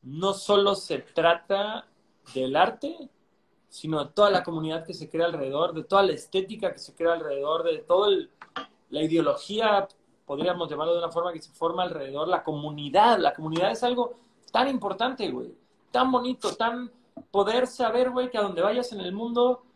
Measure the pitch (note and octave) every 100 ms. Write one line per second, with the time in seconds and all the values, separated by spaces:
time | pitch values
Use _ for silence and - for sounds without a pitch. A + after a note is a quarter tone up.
0 | B2+ D3 F#3+ G3 - G3+ G3+ G3 - D3+
1 | - - E3 E3+ _ G3 G#3 A3 - _
2 | _ _ _ C3 C3 C#3 F#3+ A3+ C#4+ E4
3 | C#4 _ _ _ _ _ _ - D#3 D#3
4 | C#3 - G#3 F#3+ F3+ E3 D#3+ D#3+ E3 -
5 | D#3 E3 E3+ E3 C3+ C#3+ F3 D#3+ - G3
6 | G3 - - F#3+ F#3+ G#3 F#3 - - _
7 | E3 E3+ D#3 C#3 C#3+ D#3+ E3 D#3 - F3+
8 | G#3 G3 - _ - - - _ _ D3
9 | D#3+ E3 D#3 C#3 - G#3 A3 G3+ G3 _
10 | _ _ _ C#3+ E3+ F3 E3 D3 D#3+ E3+
11 | E3+ E3 F3 E3 - _ E3 F3 F3+ D3+
12 | C3+ C#3 D#3 F3+ - D3+ D3 D3 D3 C#4+
13 | A3 A3 D#3 D#3 D#3 D#3+ F#3+ A3+ B3 B3
14 | A#3+ - _ _ - A3+ C4+ C4 G3+ F#3
15 | B3 C4 G3 B2+ B2+ - _ _ _ B3
16 | C4 B3+ B3 B3+ - - A3+ A#3+ B3 _
17 | _ - - G3 G3+ A#3 B3+ - A#3+ A#3
18 | B3+ B3+ B3 A3+ G3+ F3+ A#3 B3 B3 G#3
19 | F3+ G3 A#3 A#3 B3 B3 _